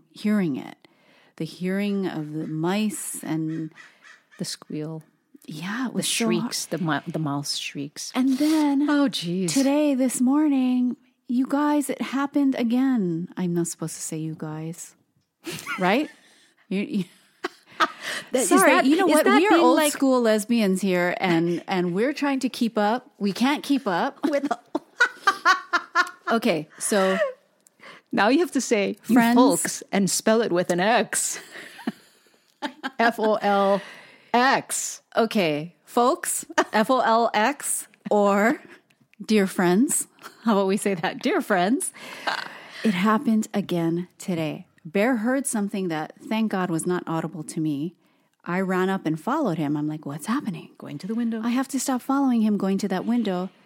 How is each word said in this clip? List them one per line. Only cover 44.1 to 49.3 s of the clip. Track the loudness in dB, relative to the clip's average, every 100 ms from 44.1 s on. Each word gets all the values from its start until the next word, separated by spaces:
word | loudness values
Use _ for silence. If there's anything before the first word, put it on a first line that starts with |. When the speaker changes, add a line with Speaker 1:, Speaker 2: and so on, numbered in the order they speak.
| _
Speaker 1:
today. | -8 -4 -4 -8 -16 _
Bear | -6 0 0 0
heard | 0 -2 -2
something | -4 -4 -4 -4
that, | -4 -6 -12 -6
thank | -2 -2
God, | -2 -2
was | -2 -2
not | -4 -2
audible | -4 -4 -8
to | -10 -4
me. | -2 -2 -6 _ _ _ _ _
I | -6 -4
ran | 0 0 0
up | -2
and | -2 -4
followed | -2